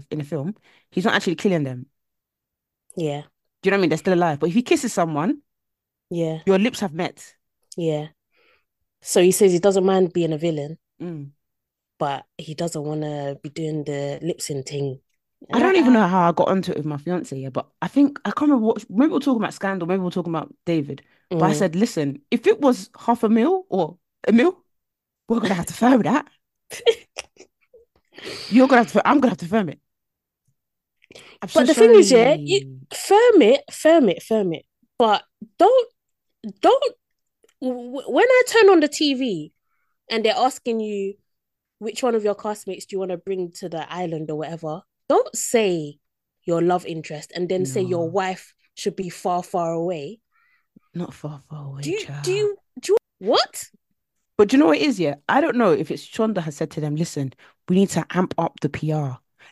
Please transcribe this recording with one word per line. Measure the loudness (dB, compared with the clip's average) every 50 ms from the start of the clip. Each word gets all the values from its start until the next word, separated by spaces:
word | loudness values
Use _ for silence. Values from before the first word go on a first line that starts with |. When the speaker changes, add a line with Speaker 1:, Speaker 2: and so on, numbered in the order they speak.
| -12 -10
Speaker 1:
in | -10 -10
a | -8
film, | -8 -8 -8 -6 -8 -10 _ _ _ _ _ _ _
he's | -6 -2 -2
not | 0 0
actually | 0 0 -2 -4
killing | -2 0 0 0 0 -2
them. | -4 -8 -10 -14 -18 _ _ _ _ _ _ _ _ _ _ _ _ _ _ _ _ _ _ _ _ -10
Speaker 2:
Yeah. | -6 -6 -6 -6 -8 -12 _ _ _ _ _ _ _
Speaker 1:
Do | -2 0
you |
know | 0 2
what |
I |
mean? | 2 0
They're | 0 0
still | 0 0 2
alive. | 2 2 0 0 -2
But | -2 -2
if | 0
he | 0
kisses | 0 0 0 0 -2 -2 -2
someone, | -2 -4 -2 -2 -4 -2 -2 -4 -6 _ _ _ _ _ _ _ _ _ _ _ _ _ -10
Speaker 2:
Yeah. | -6 -4 -4 -4 -4 -4 0
Speaker 1:
your | 2 2 2
lips | 2 0 -2 -4
have | -6 -6 -6
met. | -6 -8 -8 -8 -12 -20 -20 _ _ _ _ _ _ _ -16 -10
Speaker 2:
Yeah. | -6 -4 -4 -4 -4 -6 -10 _ _ _ _ _ _ _ _ _ _ _ _ _ _ _ _ _ _
So | -8 -2 2 4
he | 4 4
says | 4 4 4 4
he | 4 4
doesn't | 2 2 2 2 2
mind | 2 2 2 2 0 0
being | -2 -2 -2 -2
a | -2
villain, | -4 -4 -4 -4 -6 -8 -12 -16 _ _ _ -14
Speaker 1:
Mm. | -14 -12 -12 -12 -14 -16 _ _ _ _ _ _ _ _ _ _ _ _ _ -6
Speaker 2:
but | -6 -6 -6 -8 -10 _ _ -18
he | -16 -12 -8
doesn't | -6 -6 -6 -6 -8 -8
wanna | -6 -6 -6 -6 -6 -8 -8 -8 -8 -10 -10
be | -14 -14
doing | -10 -8 -8 -6 -6 -6 -6
the | -6 -6 -6 -6 -8 -8 -8
lip | -8 -8 -8 -8
sync | -8 -10 -8 -8 -10 -8
thing. | -8 -6 -6 -6 -8 -10 _ _ _ _ _ _ _ _ -12 -4 -2
Speaker 1:
I | 0
don't | 2 2 2 4
even | 4 4 4
Speaker 2:
Ah. | 4
Speaker 1:
know | 4 4
how | 2 4 4 2
I | 2
got | 2 0 0
onto | 0 -2 -2 -4
it | -6 -6
with | -6
my | -8 -8 -8
fiance, | -8 -6 -6 -6 -6 -8 -10 -10
yeah, | -10 -8
but | -8 -8 -10 _ _ -10
I | -8 -2
think, | 2 2 2 2 2 -2 -8
I | -6
can't | -4 0 2 2
remember | 2 2 2 0
what, | 0 -2 -4 -6
maybe | 0 2 2 2 2
we're | 0
talking | 0 0 0 0
about | -2 -4 -6
Scandal, | -6 -6 -4 -4 -4 -2 -2
maybe | -2 -2
we're | -2 -4
talking | -4 -4 -4 -4 -4
about | -6 -6 -8 -14 _ -6
David, | -2 -2 -2 -2 -4 -8 -14 -16 _ _ _ _ -6
but | -2 0 2
I | 2 2
Speaker 2:
Mm. |
Speaker 1:
said, | 2 0 0 0 0
"Listen, | -2 -2 -2 -2 -4 -4 -4 -8 _ -4
if | -4 0 2
it | 2 2 4
was | 4 2 2 0 -2 -16 _ -8
half | -2 -2 -2 0 2
a | 2
mil | 2 4 2 2 0 -2 -4 -4
or | -2 -2 -2 -4 -6 _ _ _ _ _ 0 2
a | 4
mil, | 4 4 2 0 _ _ _ _ _ _ _ _ _ _ _ _ _ _ -4
we're | -2 -2
gonna | 0 -2 -2
have | -4 -6 -8
to | -4
firm | 0 2 4 4 4
that." | 2 2 -2 -2 -4 _ _ _ _ _ _ _ _ -20
Speaker 2:
<laughs> | -14 -4 -2 -2 -2 -2 -4 _ _ -16 -16 _ _ _ -20 _ _ _ _ _ _ -20 _ _ _ _ _ _ _ -20 -18 -16 -16 -16 -6 0
Speaker 1:
You're | 4 4 6 6
gonna | 6 4 4
have | 4
to, | 2 0 2 2
I'm | 2 2
gonna | 2 0
have | 0 -2
to | -6 -4
firm | -2 -2 -2 -4
it. | -8 -12 _ _ _ _ _ _ _ _ _ _ _ _ _ _ _ _ _ _ _ _ _ _ _ _ _ _ -20 -20 -20 -20 -20 -16
I'm | -10 -2 2
Speaker 2:
But | 2
Speaker 1:
so | 4 4
Speaker 2:
the | 6
thing | 8 10 10 12
is, | 10 10 10
yeah, | 8 6 6 4 2 0 0
you | -2 -2 -2
Speaker 1:
sorry. | -2 -4 -16 -20 -20 -16 -16
Speaker 2:
firm | -8 0 4 4 6 6 6 8 8
it, | 8 6 6 2 0 -6
firm | -8 0 2 4 4 6 4 2
it, | 0 -2
firm | -4 -4 -2 -2 -2 -2 -6
it. | -8 -12 _ _ _ _ _ _ 0
But | 2 2 2 0 -2 _ _ -20 -20 -10 _ 2
don't, | 4 6 6 4 2 0 _ _ _ _ _ _ _ _ _ _ -18 -18 -6 _
don't, | 2 2 4 2 0 -2 -6 _ _ _ _ _ _ _ _ _ _ _ _ -8
w-, | -6 -6 -6 -6 -8 -12
w-, | -12 -12 -6 -2 2
when | 2 4 6
I | 6 4 4 4
turn | 4 6 6 8
on | 8 6
the | 4 2
T | 0 0 -2 0 0
V | -2 -2 -4 -4 -6 -8 -12 _ _ _ _ _ _ _ _ _ _ _ -6
and | -4 -2 0
they're | 0 0
asking | 2 0 -2 -2 -4 -6 -4 -4 -4
you, | -4 -4 -4 -6 -6 -6 -8 _ _ _ _ _ _ _ _ _ _ _ _ -14
"Which | -12 -12 -8 -4 -4
one | -2 -2
of | 0 -2
your | -2 -4
castmates | -4 -6 -10 -10 -10 -10 -14 -12 -14 -12 -10
do | -8
you | -8
wanna | -6 -6 -8 -8
bring | -8 -8 -6 -6 -6 -8 -10
to | -12 -12 -10
the | -10 -10 -10 -10
island | -10 -8 -8 -6 -6 -8 -8 -8
or | -8 -8
whatever?" | -8 -10 -10 -10 -10 -10 -10 -10 -14 _ _ _ _ 0
Don't | 0 0 0 -2 -6
say | -10 -4 0 0 2 2 2 0 -2 -4 -8 -12 _ _ _ _ _ _ _ _ _ _
your | -4 -2 0
love | 2 2 0 0 -2
interest | -6 -12 -12 -12 -12 -14 -16 -16 -14 -10
and | -8 -6 -4
then | -4 -4 -4
say | -4 -4 -4
your | -2 -2 -2 -4 -4
Speaker 1:
No. | -4
Speaker 2:
wife | -2 -4 -4 -4 -6 -10 -14 -20 _ _ _ _ _
should | -10 -8 -8 -6
be | -6 -8 -10
far, | -10 -8 -4 -4 -4 -4
far | -4 -4 -4 -4 -4 -2 -4
away. | -4 -4 -4 -6 -6 -10 -12 -14 -16 _ _ _ _ _ _ _ _ _ _ _ _ _ _ -12
Speaker 1:
Not | -10 -10 -10 -12
far, | -14 -14 -14 -14 -14 _ -18
far | -16 -14 -14
away, | -14 -14 -10
Speaker 2:
Do | -8 -8
you, | -8 -8
Speaker 1:
child. | -8 -10 -12 -8 -6
Speaker 2:
do | -4
you, | -2 -2 -2 -4 -4 -6 _ _ -20 -10
do | -2 0 0
you, | 0 _ _ _ -8 -2 0
what? | 0 0 0 -2 -6 -16 -18 -18 _ _ _ _ _ _ _ _ _ _ _ _ _ 2
Speaker 1:
But | 2 4
do | 6 4
you |
know | 6 6
what | 4 2
it | 2
is, | 0 0 0
yeah? | -2 -2 -4 -4 _ 0
I | 0 2
don't | 2 2 2 2
know | 2 2
if | 2 2 0 -4
it's | -6 -10 -10 -10
Shonda | -4 -2 -2 -2 -2 -4
has | -6 -6 -6
said | -8 -8 -8
to | -6 -6
them, | -6 -4 -2
"Listen, | -4 -4 -4 -4 -6 -6 -6 -8 _ _ _ _ _ _ 0
we | 2
need | 4 2 2
to | 2 -2 -4 -4
amp | -2 -2 -2 -2 -2 -4
up | -4 -4 -4 -4
the | -6 -6
P | -6 -4 -4 -4
R | -2 -2 -4 -6 -8 -10 _ _ _ _ _ -20